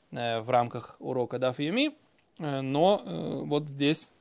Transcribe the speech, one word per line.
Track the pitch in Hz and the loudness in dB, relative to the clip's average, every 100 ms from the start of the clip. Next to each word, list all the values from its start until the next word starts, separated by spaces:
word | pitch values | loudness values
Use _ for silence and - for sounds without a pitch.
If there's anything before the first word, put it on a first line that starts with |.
| - | -14
э, | 131 120 113 | -4 -2 -2
в | 110 | 2
рамках | 123 120 120 - - | 2 2 -2 -12 -12
урока | 247 127 120 123 | -4 -2 -2 0
Даф | 127 127 | -2 0
Йоми. | 147 220 302 - _ _ _ - | -2 0 0 -4 _ _ _ -8
Э, | 156 135 | -4 -4
но, | 135 139 180 202 196 | 0 4 4 4 0
э, | 170 156 139 | -6 -6 -6
вот | 151 147 151 | -2 -2 -2
здесь | 139 143 156 - _ | 0 2 2 -4 _